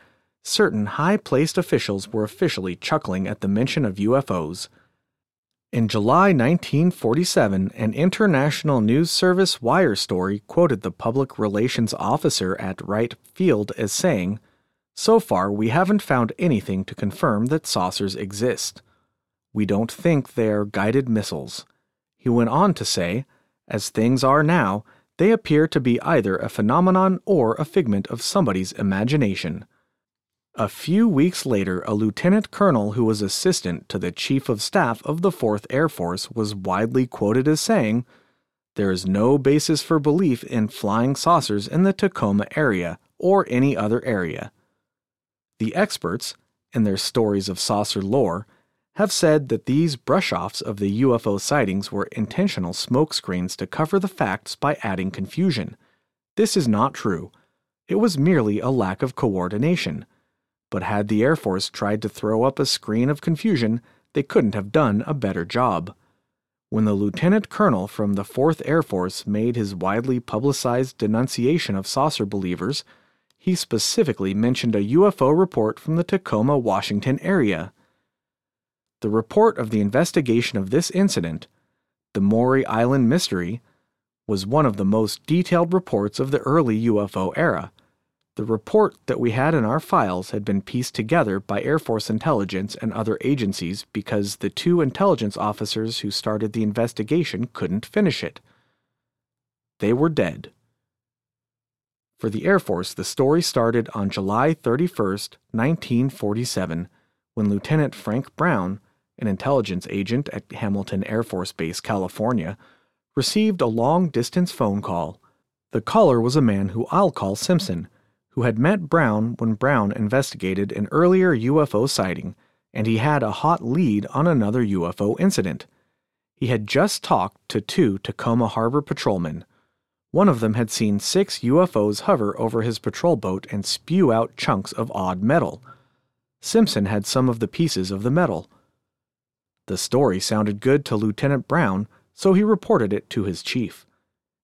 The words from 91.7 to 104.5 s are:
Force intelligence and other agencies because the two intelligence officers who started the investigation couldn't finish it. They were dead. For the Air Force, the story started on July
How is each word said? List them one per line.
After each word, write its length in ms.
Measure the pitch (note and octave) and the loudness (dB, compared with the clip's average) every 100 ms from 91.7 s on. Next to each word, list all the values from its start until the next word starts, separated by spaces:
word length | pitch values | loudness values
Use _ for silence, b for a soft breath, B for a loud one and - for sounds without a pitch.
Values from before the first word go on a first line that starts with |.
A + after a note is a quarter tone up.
| D#3 | -2
Force 300 | - A2+ - | -2 -4 -2
intelligence 680 | A2 D#3+ B2 G2 F#2 G2+ - | -2 0 -2 -2 -4 -6 -6
and 140 | A2+ | -6
other 280 | G#2+ A2 G#2+ | -4 -4 -2
agencies 640 | B2+ C#3+ G2+ G2 E2+ G2 - | -2 -2 -2 -4 -6 -8 -10
because 440 | G#2+ - G#2 G2+ - | -10 -4 -4 -4 -6
the 120 | G2 | -8
two 320 | - F3 F3 | -4 0 2
intelligence 560 | C#3 - G3 C#3+ G#2 - | 0 0 0 2 -2 -4
officers 600 | G#2+ G#2 G#2+ A2 A2+ A2+ | -4 -4 -6 -4 -6 -6
who 120 | G#2 | -6
started 440 | - A2+ G#2+ G#2+ | -6 -4 -4 -4
the 80 | A2 | -2
investigation 880 | G#2+ G#2+ A#2 - G#2+ D#3+ D#3+ F#2 - | -2 0 -2 -4 -2 -2 -2 -4 -8
couldn't 320 | - E2 G2 | -6 -4 -4
finish 400 | - G#3 F#3+ - | -4 0 0 0
it. 160 | D#2+ - - _ _ _ _ _ _ _ _ _ _ _ _ _ | -6 -12 -20 _ _ _ _ _ _ _ _ _ _ _ _ _
They 120 | G#2 | 0
were 160 | B2 E3 | 2 2
dead. 420 | D3 F2+ - - _ _ _ _ _ _ _ _ _ _ _ _ _ _ _ _ _ | 2 -2 -4 -14 _ _ _ _ _ _ _ _ _ _ _ _ _ _ _ _ _
For 120 | A#2 | -6
the 160 | G#2+ E3+ | -2 2
Air 120 | G3 | 2
Force, 360 | - F2 F#2 | 2 -4 -4
the 100 | - | -8
story 380 | F#2 - C3+ D#3+ | -6 0 2 2
started 480 | E3+ C3+ A#2 A#2 A2+ | 2 0 2 2 -2
on 160 | G#2+ G2 | -4 -4
July 460 | G#2 F#2+ G#2+ D3 | -2 -2 2 2